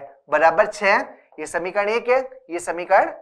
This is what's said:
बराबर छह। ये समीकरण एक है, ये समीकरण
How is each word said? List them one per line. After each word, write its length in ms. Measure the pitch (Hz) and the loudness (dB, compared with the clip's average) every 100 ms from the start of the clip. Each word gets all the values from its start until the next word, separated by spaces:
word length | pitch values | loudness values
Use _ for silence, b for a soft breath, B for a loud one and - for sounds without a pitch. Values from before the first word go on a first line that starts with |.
| - - - | -4 -18 -2
बराबर 360 | 147 156 196 208 | 4 4 4 0
छह। 320 | - 196 220 269 - b - | 0 2 2 0 -14 b -14
ये 80 | 151 | -8
समीकरण 420 | 175 175 202 202 | -6 -4 -2 -2
एक 200 | 233 233 | -2 0
है, 120 | 254 262 - - | 0 0 -12 -10
ये 80 | - | -10
समीकरण 520 | - 165 180 196 320 - | -6 -6 2 2 2 -4